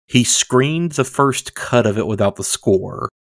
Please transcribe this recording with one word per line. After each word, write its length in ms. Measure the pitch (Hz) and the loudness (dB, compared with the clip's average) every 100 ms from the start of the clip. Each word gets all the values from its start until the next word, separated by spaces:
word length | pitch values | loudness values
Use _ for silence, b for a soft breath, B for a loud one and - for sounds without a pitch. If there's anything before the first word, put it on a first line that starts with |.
| _ | _
He 160 | 123 | 2
screened 680 | 117 - - 127 139 160 170 | 2 0 2 2 2 0 -4
the 120 | 151 | -2
first 500 | 131 - 139 127 - | -4 2 0 0 -6
cut 320 | - - 120 110 | -12 -2 2 2
of 100 | 101 | 0
it 100 | 95 | -2
without 300 | 104 98 - | 0 0 -2
the 80 | |
score, 640 | - - - 95 95 - - _ | -6 -4 0 0 0 -8 -10 _